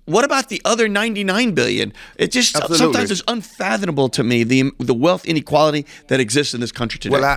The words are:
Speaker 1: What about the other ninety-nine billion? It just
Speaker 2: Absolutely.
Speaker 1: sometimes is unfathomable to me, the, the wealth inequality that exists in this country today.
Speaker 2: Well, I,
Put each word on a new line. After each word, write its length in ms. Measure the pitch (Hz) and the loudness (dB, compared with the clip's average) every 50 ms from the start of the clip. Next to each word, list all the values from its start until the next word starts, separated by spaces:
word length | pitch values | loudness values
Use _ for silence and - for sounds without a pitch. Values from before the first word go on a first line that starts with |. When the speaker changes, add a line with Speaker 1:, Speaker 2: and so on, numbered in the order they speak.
| _ | _
Speaker 1:
What 200 | 151 160 226 269 | 0 2 2 2
about 240 | 277 302 269 - - | 2 2 -2 -2 -4
the 140 | 196 - - | -8 -4 0
other 240 | 196 240 226 226 220 | 0 2 2 0 0
ninety-nine 640 | 202 202 220 233 208 202 196 190 185 220 254 226 | 0 0 -2 -2 -2 -2 -2 0 0 2 0 0
billion? 400 | 165 135 120 110 104 104 104 104 - - - - - | 0 0 0 0 0 -2 -2 -4 -6 -12 -20 -18 -4
It 160 | - 165 170 | -4 -2 0
just 240 | - 254 233 - - | 0 0 0 0 0
Speaker 2:
Absolutely. 220 | - - - 170 - | -2 0 0 2 2
Speaker 1:
sometimes 320 | - - - 247 233 202 | 4 4 2 0 0 -2
is 120 | 233 - - - | -4 -4 -4 -4
unfathomable 800 | 240 226 - - - - 185 196 220 208 202 175 147 139 135 117 | -6 -6 -8 -12 -10 -6 -4 -4 -2 -2 -2 -2 0 0 0 0
to 140 | - - 113 | 0 0 0
me, 180 | 120 120 117 | 2 2 2
the, 280 | 117 113 131 131 131 139 - - | 2 2 2 2 2 0 -2 -4
the 160 | 123 127 123 | -2 -2 0
wealth 320 | 117 139 175 185 175 - | 2 2 2 2 0 -2
inequality 580 | - 165 147 - - 151 147 156 151 147 147 143 - - - - | -2 -2 -2 -2 0 2 2 4 4 2 -2 -4 -8 -14 -20 -4
that 120 | - 135 131 | -2 0 0
exists 360 | 123 107 113 147 139 - - | 0 2 0 0 0 0 -4
in 80 | 120 | -6
this 100 | 120 107 | -6 -6
country 260 | - - 120 110 - - | -4 -6 -6 -6 -6 -6
today. 140 | - - | -2 -2
Speaker 2:
Well, 120 | 135 135 139 | 0 2 2
I, 100 | 143 139 | 0 0